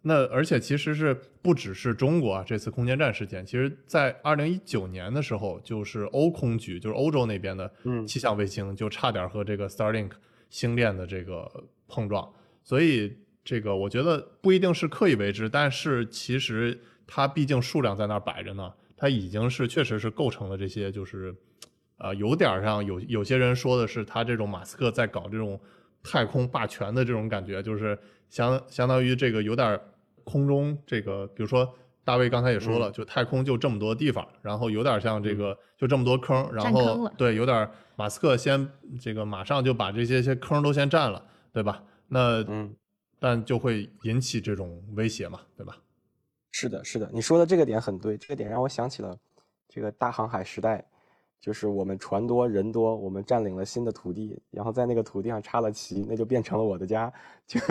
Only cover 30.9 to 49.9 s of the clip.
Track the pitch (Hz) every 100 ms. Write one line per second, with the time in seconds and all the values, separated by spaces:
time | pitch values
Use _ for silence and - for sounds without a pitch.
30.9 | 113 101 98 98 - 107 127 127 - -
31.9 | _ - 123 123 120 127 110 113 117 107
32.9 | 98 110 - 123 131 135 120 139 107 104
33.9 | 113 147 117 - - 104 107 117 104 135
34.9 | 110 113 110 104 104 101 98 _ _ 131
35.9 | 135 123 127 - 131 135 117 113 123 120
36.9 | 113 110 - 123 110 127 117 107 - -
37.9 | - 104 - 160 127 139 139 139 - -
38.9 | 123 120 107 104 101 95 139 131 117 98
39.9 | 104 117 127 127 127 - 147 147 143 143
40.9 | 160 135 92 - _ _ 113 104 98 -
41.9 | _ _ 127 123 113 104 107 104 - _
42.9 | _ _ _ 127 117 110 120 127 110 101
43.9 | - 110 120 127 117 98 98 90 85 98
44.9 | 104 113 - 87 90 - - 104 - _
45.9 | _ _ _ _ _ _ - 127 - -
46.9 | 117 104 113 - 165 165 185 135 110 -
47.9 | 95 107 107 - 139 107 113 135 - 120
48.9 | - 98 90 _ _ _ _ _ - 110